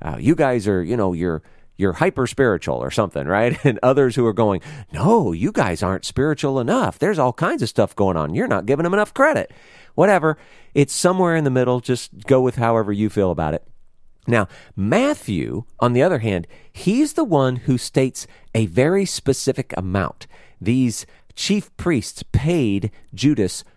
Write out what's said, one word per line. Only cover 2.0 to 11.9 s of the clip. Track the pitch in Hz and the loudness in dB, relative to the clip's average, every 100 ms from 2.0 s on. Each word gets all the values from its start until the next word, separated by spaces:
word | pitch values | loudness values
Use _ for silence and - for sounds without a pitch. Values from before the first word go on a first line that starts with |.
| 175 180 123 | -2 0 -2
spiritual | - 131 90 - 62 | 0 2 2 -2 -4
or | 65 | -2
something," | - 101 78 69 | -2 -2 -2 0
right? | 98 120 - | 2 2 0
<laughs> | |
And | 143 113 | 0 2
others | 123 135 131 113 | 2 4 2 2
who | 117 | 0
are | |
going, | 101 110 95 - 147 104 | 2 0 0 -6 -16 -12
"No, | - 135 226 127 | -2 2 2 2
you | 82 131 | -2 -2
guys | 214 120 85 | -2 -2 -2
aren't | 90 95 - | -2 -4 -6
spiritual | - 143 147 143 135 | -2 -2 -2 -2 -2
enough. | 123 240 160 - | 0 0 -2 -2
There's | 175 190 | -2 0
all | 127 | 0
kinds | - 175 302 | 0 -4 -2
of | 127 | -2
stuff | - 101 - | 0 -2 0
going | 98 85 | 0 0
on. | 76 | -2
You're | 95 240 | -2 -2
not | 98 101 | -2 0
giving | 143 | -2
them | 170 196 | 0 0
enough | 214 | 0
credit." | - 285 285 - - - - - | 2 2 2 -4 -12 -20 -20 -6
Whatever. | - 185 190 156 151 - - - | 2 4 4 2 -2 -8 -20 -4
It's | - 143 | 0 0
somewhere | - 180 185 180 165 | 2 2 2 2 2
in | |
the | 147 | 2
middle. | 127 123 123 | 2 2 0
Just | 120 | 0